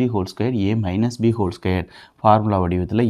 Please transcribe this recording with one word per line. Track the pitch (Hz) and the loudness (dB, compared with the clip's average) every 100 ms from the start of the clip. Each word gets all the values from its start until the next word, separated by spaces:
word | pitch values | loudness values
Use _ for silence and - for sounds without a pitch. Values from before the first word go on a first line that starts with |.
b | 123 | -2
whole | 107 92 | -2 -4
square, | - 113 120 98 | -4 -4 0 0
a | 110 | 0
minus | 98 92 117 120 | -2 -2 -2 0
b | 113 107 | 0 0
whole | 92 85 | -2 -2
square | 92 92 87 - - _ | -2 -2 -4 -12 -20 _
ஃபார்முலா | 110 107 107 98 | 4 4 4 0
வடிவத்துல | 87 90 90 107 | 0 -2 -2 0